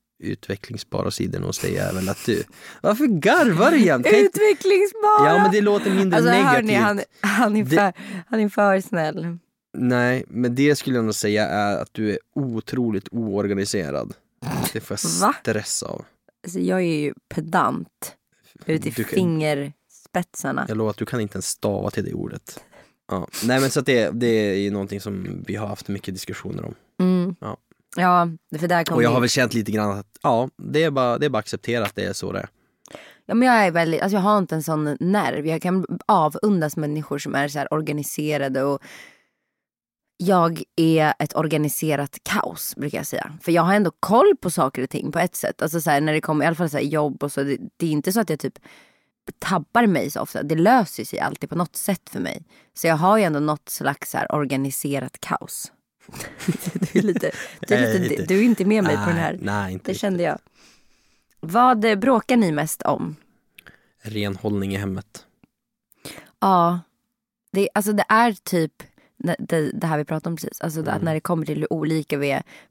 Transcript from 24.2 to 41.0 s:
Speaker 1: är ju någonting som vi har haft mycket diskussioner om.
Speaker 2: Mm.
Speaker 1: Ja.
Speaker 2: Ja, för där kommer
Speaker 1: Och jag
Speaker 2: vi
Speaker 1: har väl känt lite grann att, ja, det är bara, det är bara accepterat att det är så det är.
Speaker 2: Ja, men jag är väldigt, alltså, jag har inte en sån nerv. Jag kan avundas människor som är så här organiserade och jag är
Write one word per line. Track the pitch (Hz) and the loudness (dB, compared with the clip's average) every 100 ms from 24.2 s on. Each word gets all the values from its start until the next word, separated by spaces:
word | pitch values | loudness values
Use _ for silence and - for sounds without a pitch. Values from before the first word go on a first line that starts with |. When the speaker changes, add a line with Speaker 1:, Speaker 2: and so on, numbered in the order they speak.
| 120 | 2
Speaker 1:
är | 110 104 | 2 2
ju | 98 101 | 0 0
någonting | 101 98 101 | -2 -4 -8
som | 104 98 92 95 98 | -8 -8 -8 -10 -8
vi | 104 | -8
har | 104 | -8
haft | 104 - | -8 -8
mycket | 98 - | -8 -8
diskussioner | 92 - - 95 - | -10 -10 -12 -10 -10
om. | - - _ - | -10 -14 _ -2
Speaker 2:
Mm. | 185 185 180 175 | 2 2 0 -6
Speaker 1:
Ja. | 104 - _ _ _ - | -10 -12 _ _ _ 0
Speaker 2:
Ja, | 180 180 170 165 - 151 | 2 4 2 -4 -10 -4
för | 170 | 0
där | 175 | 0
kommer | 165 135 | 0 2
Speaker 1:
Och | |
jag | 120 | 4
Speaker 2:
vi | |
Speaker 1:
har | 120 | 4
väl | 120 | 2
känt | 135 120 | 2 0
lite | 117 104 | 0 -2
grann | 107 104 101 | -2 -2 -4
att, | - - | -10 -4
ja, | 147 117 127 - | 0 0 0 -6
det | - 147 | -4 0
är | 160 | 0
bara, | 135 123 120 | 2 0 0
det | 147 | 0
är | |
bara | 110 | -2
accepterat | - 101 - 120 101 | -4 -8 -4 -2 -2
att | |
det | - | -4
är | 95 | -6
så | 98 95 | -6 -6
det | 95 | -8
är. | - _ _ _ - - - - - | -8 _ _ _ -20 -20 -20 -18 -2
Speaker 2:
Ja, | |
men | 226 254 | 2 4
jag | 233 190 | 6 4
är | |
väldigt, | 165 165 160 | 2 2 0
alltså, | 196 202 | 0 2
jag | |
har | 196 208 | 4 2
inte | 180 | 2
en | 160 | -2
sån | 156 156 147 143 | -2 -2 -2 -2
nerv. | 175 208 143 135 156 | 0 0 0 -2 -2
Jag | 160 | -2
kan | 185 190 - 175 - | 0 -2 -2 -4 2
avundas | 190 151 - 214 185 151 160 | 4 4 2 2 2 0 -2
människor | 147 156 147 143 | -4 -4 -6 -6
som | - | -4
är | 139 143 | -2 -2
så | 147 | -4
här | 135 | -4
organiserade | 156 156 147 143 - 151 147 139 131 | -4 -4 -6 -6 -6 -2 -2 -2 0
och | 139 139 - - - _ _ _ _ _ _ _ _ _ _ - | 0 -2 -8 -20 -20 _ _ _ _ _ _ _ _ _ _ -4
jag | 180 185 170 160 - - | 2 4 4 0 -6 0
är | 160 160 | 4 4